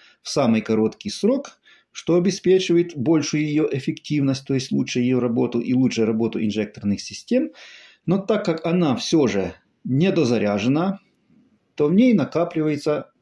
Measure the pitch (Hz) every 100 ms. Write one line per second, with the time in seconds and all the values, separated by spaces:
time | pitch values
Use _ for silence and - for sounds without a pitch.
0 | - _ - - 127 113 107 110 110 -
1 | 101 - 202 277 - - _ _ _ -
2 | - 170 180 185 180 185 185 170 170 147
3 | 123 165 143 156 151 147 151 139 147 147
4 | - 151 139 135 - 135 127 139 135 127
5 | 123 127 120 117 123 117 120 127 127 113
6 | 107 113 113 - 110 104 104 - 104 101
7 | - 104 - 240 320 - - - - _
8 | - 190 - 208 208 165 170 180 165 113
9 | - 160 131 95 90 - _ _ - 131
10 | 185 175 131 117 104 101 110 143 185 196
11 | _ _ _ _ _ _ _ - 147 185
12 | 254 208 131 156 170 160 156 147 156 151
13 | - _